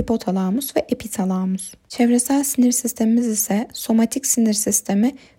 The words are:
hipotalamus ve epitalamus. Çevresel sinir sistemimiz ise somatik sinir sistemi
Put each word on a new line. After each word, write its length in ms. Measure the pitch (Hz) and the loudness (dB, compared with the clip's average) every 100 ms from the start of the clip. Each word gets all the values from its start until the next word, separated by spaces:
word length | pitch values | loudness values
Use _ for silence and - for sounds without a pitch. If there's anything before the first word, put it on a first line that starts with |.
hipotalamus 760 | - 226 - 190 185 220 277 311 | -2 -2 0 -2 0 -2 -2 -4
ve 100 | - | -2
epitalamus. 840 | - 220 - 185 185 185 190 - - - | -4 -6 -4 -2 0 -2 -4 -8 -20 -8
Çevresel 560 | - 240 240 - 277 | 0 2 2 2 0
sinir 280 | 277 - 247 | 0 2 2
sistemimiz 540 | 247 233 - 220 233 240 | 2 -2 -2 2 2 2
ise 420 | 214 - 202 240 | -2 0 -2 -2
somatik 540 | - - 226 226 - - | -6 0 2 2 0 -2
sinir 260 | - 226 | 0 2
sistemi 600 | 208 - 208 - 202 240 285 - | 0 0 -2 0 0 0 -2 -12